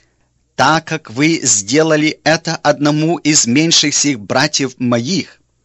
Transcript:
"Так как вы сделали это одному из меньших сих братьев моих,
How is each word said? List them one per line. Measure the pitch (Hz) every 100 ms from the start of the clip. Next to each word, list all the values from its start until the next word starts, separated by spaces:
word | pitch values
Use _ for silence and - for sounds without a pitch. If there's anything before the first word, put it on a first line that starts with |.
| _ _ _ _ _
"Так | - 131 160 -
как | 160 -
вы | 110 156 165
сделали | 135 - 101 143 160 151 151 -
это | 151 160 165
одному | 160 147 135 147 151 160 151
из | 147 151 117
меньших | 131 165 160 151
сих | - 143 123
братьев | 98 123 151 - 135 -
моих, | 123 120 123 185 - - _ _